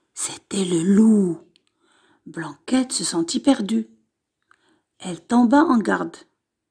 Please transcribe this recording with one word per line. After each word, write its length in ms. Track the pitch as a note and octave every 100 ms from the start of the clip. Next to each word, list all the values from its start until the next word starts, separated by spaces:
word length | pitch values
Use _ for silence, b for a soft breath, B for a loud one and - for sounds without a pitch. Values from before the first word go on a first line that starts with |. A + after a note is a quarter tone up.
| _
C'était 500 | - - - - G3
le 180 | F3+ E3+
loup. 560 | F3+ G3 A3 G#3+ F3+ E3 _ _ _ _ _ _ _ _
Blanquette 680 | - E3 D#3 C#3+ - B3+ B3+
se 140 | -
sentit 340 | E3+ E4 E4 A#3+
perdue. 480 | C#4+ C4 G3 A3+ A3 _ _ _ _ _ _ _ _ _ _ _
Elle 220 | F#3 E3
tomba 420 | - A#3+ A#3 C#4+
en 160 | E4 A#3+
garde, 380 | F#3+ F#3 E3+ - _ _ _ _ _